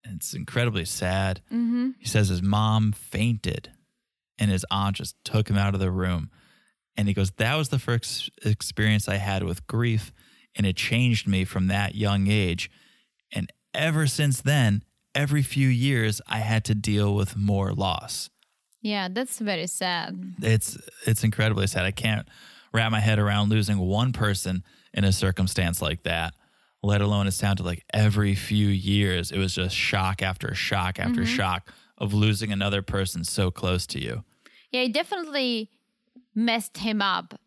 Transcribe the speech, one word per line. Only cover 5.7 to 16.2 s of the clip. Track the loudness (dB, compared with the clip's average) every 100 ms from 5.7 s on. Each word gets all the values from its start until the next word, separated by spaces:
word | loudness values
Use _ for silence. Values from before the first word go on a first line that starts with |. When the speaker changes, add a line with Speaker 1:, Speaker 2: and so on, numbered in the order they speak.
Speaker 1:
of | 0
the | 0
room. | 0 -2 -2 -4 _ _ _ _ _ _ -2
And | 0
he |
goes, | 2 0
"That | 0 0 0
was | 0
the | -2
first | 0 -2 -2 -8 -8 _
experience | -2 0 -2 0 2 2 0
I | -2
had | 0 -2
with | -2 -6 -4
grief, | -2 0 0 -4 -18 _ _ _ -2
and | 0
it | 0
changed | 0 2 2 2 2
me | 2
from | 2 0 2
that | 2 0
young | 0 0 2 4
age. | 2 2 -2 -6 _ _ _ _ _ _
And | -6 -6 _ _
ever | -4 0 2 0
since | 2 0 0
then, | 2 4 4 2 -2 _ _
every | -2 0 0
few | 0 2 2
years, | 4 2 2 0 -2